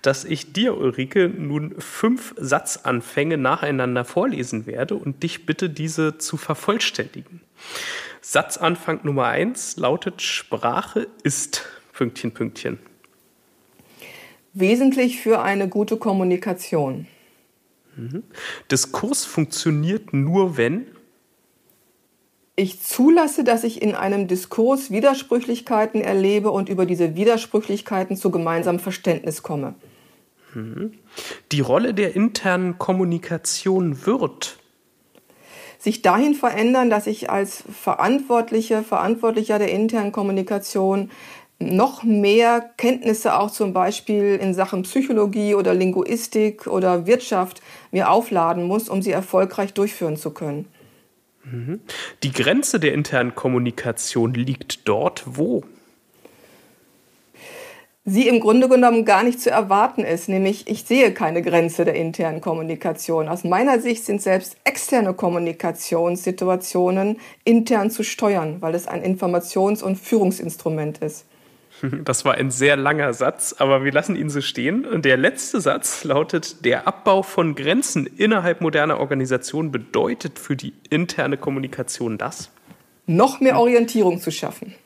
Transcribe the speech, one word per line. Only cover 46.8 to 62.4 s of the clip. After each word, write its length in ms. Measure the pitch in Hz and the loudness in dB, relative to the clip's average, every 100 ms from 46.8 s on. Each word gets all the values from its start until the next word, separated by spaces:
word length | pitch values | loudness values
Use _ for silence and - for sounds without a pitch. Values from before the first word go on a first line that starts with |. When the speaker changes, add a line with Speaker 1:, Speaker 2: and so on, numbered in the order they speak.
| 185 175 170 | 2 2 2
Speaker 2:
Wirtschaft 540 | 247 - 196 185 - - - - | 2 2 -2 -2 -8 -20 -20 -6
mir 180 | 185 - | -2 4
aufladen 540 | 196 240 185 165 175 | 2 2 0 2 0
muss, 260 | 175 208 220 | 0 -2 -2
um 120 | 190 | -4
sie 100 | 190 | -2
erfolgreich 600 | 180 185 185 190 - 196 | -4 0 0 0 -2 -4
durchführen 440 | 202 208 - 170 151 | -2 -2 -2 -4 -4
zu 140 | 160 | -8
können. 360 | 151 156 143 185 _ - _ _ _ _ _ | -8 -8 -8 -10 _ -20 _ _ _ _ _
Speaker 1:
Mhm. 360 | 135 123 120 196 - - - - | -14 -10 -8 -10 -10 -12 -12 -6
Die 80 | 143 | -6
Grenze 480 | 135 120 233 285 220 | 0 2 4 2 2
der 140 | 156 | 2
internen 400 | - 147 131 - | 2 0 0 -2
Kommunikation 1000 | - 135 127 123 117 120 113 - 127 113 | -2 0 0 0 -4 -6 -4 -4 0 0
liegt 540 | 123 131 131 - - - | 0 -2 -4 -8 -6 -2
dort 360 | 104 160 - 131 | 0 0 -4 -12
wo? 380 | 127 180 226 - - _ _ _ _ - _ - - _ _ _ _ _ _ _ - - - - - _ _ - | -4 -2 -2 -4 -20 _ _ _ _ -20 _ -20 -20 _ _ _ _ _ _ _ -20 -20 -18 -18 -20 _ _ -2
Speaker 2:
Sie 200 | 190 269 | 2 6
im 100 | 233 | 6
Grunde 300 | 214 233 254 | 6 6 8
genommen 340 | 254 247 233 | 8 8 6
gar 200 | 214 196 | 6 4
nicht 180 | 240 247 | 4 2
zu 80 | - | 2
erwarten 560 | 180 196 196 254 - 202 | 2 2 2 2 0 -2
ist, 240 | 170 170 | -2 0
nämlich 400 | 190 190 202 - | 0 0 -2 -4
ich 160 | 214 - | -6 2
sehe 280 | 247 233 | 6 6
keine 280 | 185 165 170 | 4 -2 0
Grenze 420 | 175 170 170 165 | 2 4 4 2
der 120 | 170 156 | 0 2
internen 440 | 165 160 160 | -2 -2 -4
Kommunikation. 880 | 160 | -2